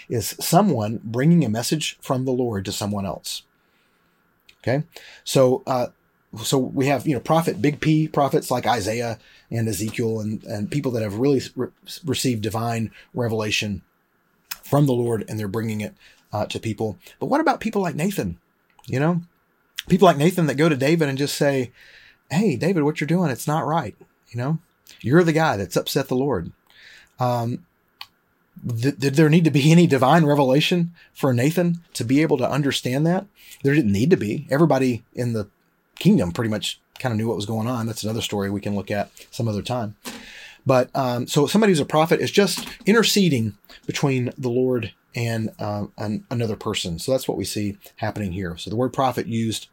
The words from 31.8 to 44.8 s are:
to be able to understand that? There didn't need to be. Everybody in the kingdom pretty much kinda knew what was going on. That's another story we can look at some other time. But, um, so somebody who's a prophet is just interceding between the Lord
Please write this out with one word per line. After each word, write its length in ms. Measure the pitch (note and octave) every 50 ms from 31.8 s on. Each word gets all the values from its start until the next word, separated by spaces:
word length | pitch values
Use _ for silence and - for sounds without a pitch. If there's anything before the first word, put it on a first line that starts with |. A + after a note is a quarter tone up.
| - _ -
to 80 | - A#2+
be 180 | A2+ B2+ C#3+
able 160 | D#3+ D3+ D3
to 100 | B2+ A#2+
understand 600 | - - C#3 C#3 C#3 A#2 - - B2+ B2 C#3 D#3
that? 180 | E3 F3+ F#3+ G3+ - _ _ - - - - -
There 100 | C#3 C#3+
didn't 180 | D#3 C3+ G#2
need 200 | G2 G2 A#2+ E3+
to 60 | F#3
be. 280 | C3 G#2+ G2+ B2 D3+ C3+ -
Everybody 520 | B2+ C#3+ E3+ D3+ C#3 C3 C3 B2+ A#2+ G#2+ - _ -
in 180 | - B2 A#2+ A#2
the 140 | A2 G2 - _ _ _ _ _ _ _ _ _
kingdom 340 | - - F3 G#3+ D3+ F#2 F2
pretty 180 | - - A#2 A2
much 300 | G#2+ G#2 - - - _ _ _ _
kinda 200 | - - B2+ A2+
knew 100 | G#2 A2+
what 80 | A#2 G#2+
was 100 | F2 G#2
going 220 | G#2 A2+ A2 A2
on. 180 | A#2+ B2+ B2 A2+
That's 180 | A2+ G#2+ - -
another 180 | G#2+ A2 A#2
story 280 | - - - G2+ G2 G2
we 120 | G2+ G2
can 120 | - G#2+ G2+
look 160 | G2 F#2+ -
at 220 | G#2+ G2+ G2+ - _ - - _
some 180 | - - A#2+ A2+
other 120 | G#2 G2+
time. 360 | - - B2 B2+ A2 G#2+ G#2+ _ - - - - - - - - - - - _ -
But, 240 | C3 C3 B2+ B2 - -
um, 320 | C#3 C3+ B2 B2 A#2+ B2+
so 180 | - - D3+ D3
somebody 260 | C3 - G#3 A3+ G3+
who's 100 | F#3 D3
a 40 | B2+
prophet 360 | - - D#3 D#3+ E3 E3+ -
is 100 | - A#2+
just 340 | - G3 G3+ - - - - - - - -
interceding 720 | F3+ G#3+ A#3 G3 - - G#3+ F#3+ E3+ C#3+ A#2+ A2+ G#2+ G2+ _ _ _ - - -
between 460 | - B2 - - C#3 C3+ B2+ B2 B2 -
the 120 | - C3+ B2
Lord 440 | A#2+ B2+ B2+ B2+ B2+ A#2+